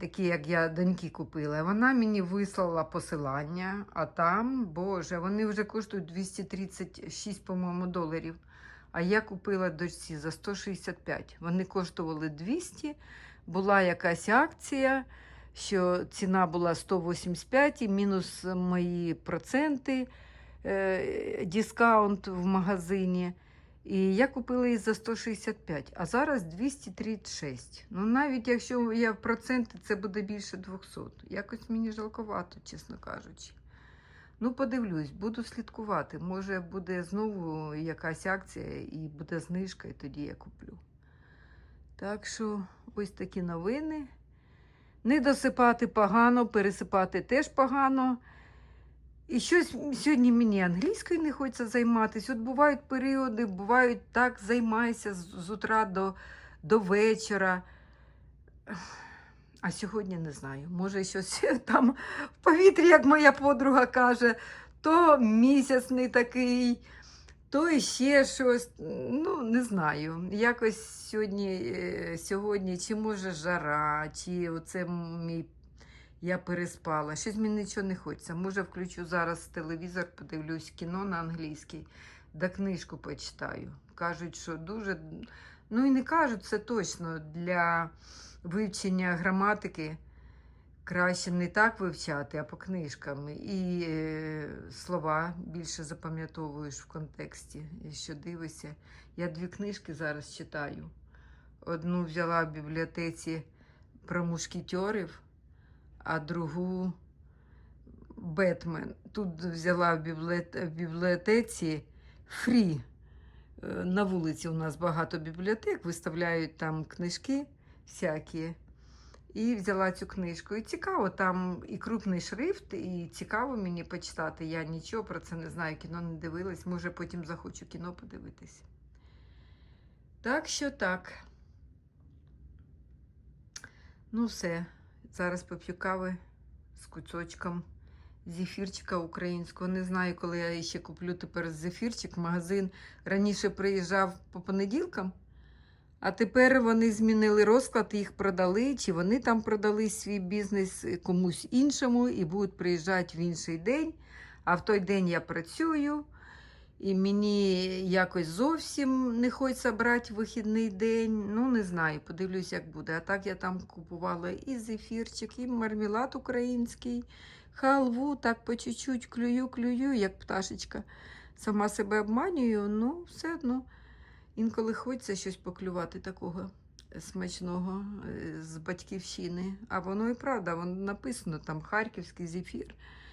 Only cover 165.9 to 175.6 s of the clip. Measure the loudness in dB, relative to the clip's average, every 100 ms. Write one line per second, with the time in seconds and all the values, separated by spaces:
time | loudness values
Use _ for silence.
165.9 | 0 -2 -4 -4 -2 0 0 -2 -6 -6
166.9 | -6 -6 -16 -20 -20 -20 0 4 4 4
167.9 | 0 -2 0 -2 -2 -2 -4 -4 -6 -4
168.9 | -4 -4 -4 0 0 0 -2 -2 0 0
169.9 | 2 0 -2 -6 -4 -4 -8 -10 -10 -12
170.9 | -16 -20 -20 -20 -8 -2 2 2 0 0
171.9 | 2 2 2 2 2 2 2 2 0 0
172.9 | -2 -10 -8 -6 -4 -2 -2 -4 -16 -20
173.9 | -20 -20 -20 -14 -2 -2 0 -2 -2 -4
174.9 | -6 -6 -6 -6 -8 -10 -8